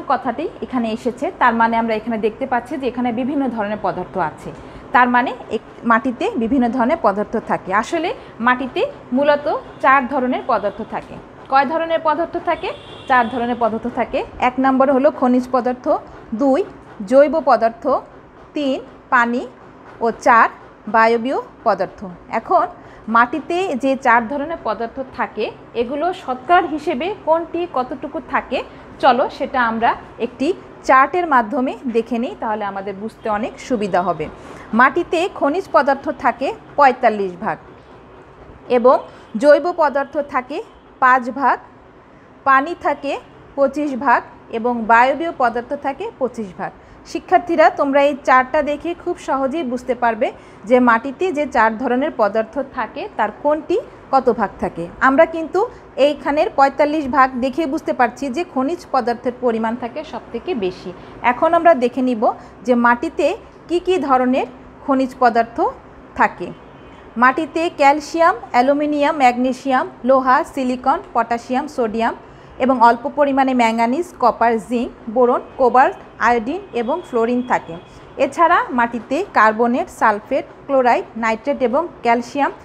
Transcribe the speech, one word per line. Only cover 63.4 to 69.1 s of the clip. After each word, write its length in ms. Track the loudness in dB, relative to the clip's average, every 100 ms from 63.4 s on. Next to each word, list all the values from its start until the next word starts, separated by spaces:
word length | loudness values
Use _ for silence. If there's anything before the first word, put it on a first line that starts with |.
| -8 -20 -4
কি 100 | -2
কি 160 | 0 0 2
ধরনের 400 | 2 2 0 -2 -8 -20 -10
খনিজ 280 | -2 0 -2 0
পদার্থ 380 | 2 2 0 -2 -4 -4 -14 -20 -10 -2
থাকে। 320 | 0 -2 -12 -12 -20 -20 -20 -20 -14 2
মাটিতে 380 | 2 2 -2 -2 -2 2
ক্যালসিয়াম, 560 | 4 4 0 2 2 2 0
অ্যালুমিনিয়াম, 640 | 2 2 2 0 0 0